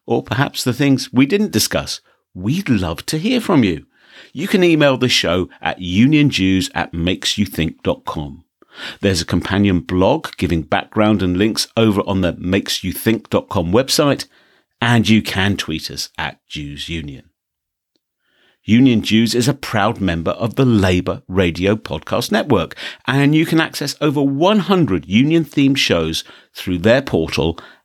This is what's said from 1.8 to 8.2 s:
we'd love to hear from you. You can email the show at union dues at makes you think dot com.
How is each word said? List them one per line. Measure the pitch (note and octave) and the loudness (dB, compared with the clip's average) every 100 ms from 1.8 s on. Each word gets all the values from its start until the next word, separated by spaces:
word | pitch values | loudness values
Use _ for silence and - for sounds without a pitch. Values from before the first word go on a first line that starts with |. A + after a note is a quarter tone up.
| - - _ _ _ | -6 -10 _ _ _
we'd | F#2 F#2+ E3+ G3 | -8 -4 -4 0
love | A2 F2 E2 - | 0 -2 -6 -6
to | D#3 | -4
hear | G3+ B3 | -2 -2
from | - E3 | 0 0
you. | G#2 D#2 - _ _ - - | 0 -4 -8 _ _ -20 -18
You | B2+ F#3+ | -10 -2
can | G3+ | 2
email | F3+ D#3+ C#3+ B2+ | 4 4 4 2
the | B2+ | 0
show | - E2+ F2+ F2+ - | 0 0 0 -2 -6
at | E2 - | -6 -6
union | F2+ F#2 B2+ D3+ D3 | -2 4 4 6 4
dues | G#2+ F#2+ F#2+ F2+ | 2 2 2 0
at | - F2 | -4 -6
makes | E2+ E2+ F#2 - - | -2 -2 -2 -2 -2
you | G2+ | -2
think | - D#2+ - | -2 -4 -4
dot | - D2+ - | -4 -4 -6
com. | D#2+ | -8